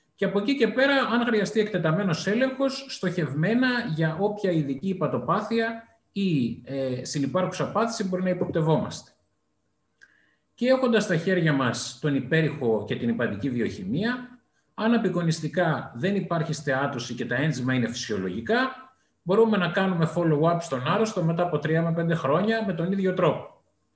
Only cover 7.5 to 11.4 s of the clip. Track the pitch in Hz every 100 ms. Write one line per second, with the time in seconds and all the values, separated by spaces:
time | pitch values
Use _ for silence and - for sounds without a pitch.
7.5 | - 131 196 226 - 196 180 185 175 175
8.5 | 170 160 147 - - - _ _ _ _
9.5 | _ _ _ _ _ - _ _ _ _
10.5 | - 240 262 254 226 - 165 196 180